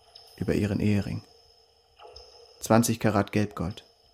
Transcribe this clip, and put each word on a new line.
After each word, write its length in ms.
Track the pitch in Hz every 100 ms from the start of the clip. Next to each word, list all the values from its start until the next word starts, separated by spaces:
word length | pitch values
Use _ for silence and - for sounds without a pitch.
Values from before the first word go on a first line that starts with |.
| _ - - -
über 180 | - -
ihren 240 | 101 101
Ehering. 440 | 104 101 - 110 - _ _ _ _ _ _ _ - - - - - -
Zwanzig 400 | - 110 117 113
Karat 320 | 110 101 101
Gelbgold, 540 | 104 104 - 82 - - _ _